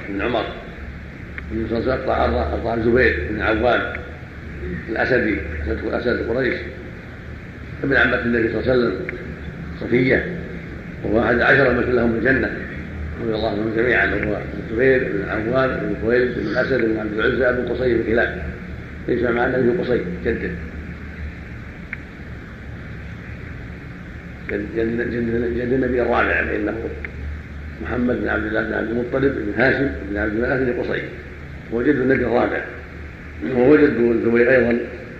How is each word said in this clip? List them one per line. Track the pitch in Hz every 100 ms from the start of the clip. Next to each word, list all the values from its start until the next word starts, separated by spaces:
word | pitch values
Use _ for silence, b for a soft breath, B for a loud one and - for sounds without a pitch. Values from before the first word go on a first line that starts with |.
| -
ابن | 98
عمر، | 113 117 95 - - - - - - - - - -
النبي | 110 113
صلى | 113
الله | 117 131 113
عليه | 113
وسلم | 123 120
أقطع | 113 117 113
الزبير | 117 117 123 117 - 107
بن | 104
عوام | 98 110 120 110 - - - - - - - - - - -
الأسدي، | 113 120 123 104 95 - - -
أسد، | 104 107
أسد | 113 123 113 107
قريش، | 120 123 - - - - - - - - - - - - -
ابن | 139 127
عمة | 120 123
النبي | 120 120 110
صلى | 110
الله | 123
عليه | 127
وسلم | 117 - - - - - - - - -
صفية، | 107 120 131 107 - - - - - - - -
وهو | 107 107
أحد | 110 120
عشرة | 120 139 127
من | 120 120 123
لهم | 117
بالجنة | 113 127 131 104 - - - - - - -
رضي | 113 107
الله | 110
عنهم | 104 110 110
جميعًا، | 123 110 -
وهو | 101 107 95 - -
الزبير | - 110 131 127 131
بن | 101 90
عوام | 107 113 131 131
بن | - 107 98
خويلد | 113 123 123 107
بن | 107 120
أسد | 123 127
بن | 113 110
عبد | 107 107
العزى | 117 117 127 123
بن | 120
قصي | 120 127
بن | 113
كلاب، | 107 117 - - - - - - - - -
ليس | 120
مع | 120 117 127
النبي | 127 120 120
قصي | 123 113 - - 120
جده، | 101 98 - - - - - - - - - - - - - - - - - - - - - - - - - - - - - - - - - - - - - - - -
جد، | 104 104 113
جد، | 117 117 120
جد، | 120 117 117 120 117
جد | 120
النبي | 131 123 123
الرابع، | 113 113 101 - -
فإنه | 104 104 110 - - - - - - - - - -
محمد | - 123 123 110
بن | 107
عبد | 107 107
الله | 107
بن | 107
عبد | 104 107
المطلب | 120 - 135 139 113
بن | 104 98
هاشم | 131 131 139 - 98
بن | 104
عبد | 107
مناف | 110 127 131
بن | 123 123
قصي، | - - - - - - - - -
هو | 117
جد | 139 131
النبي | 127 131 120
الرابع، | 117 101 87 - - - - - - - - 117 120
وهو | 127 151
جد | 147 113
الزبير | 120 113 117 117 123
أيضًا | 131 117 120 - - -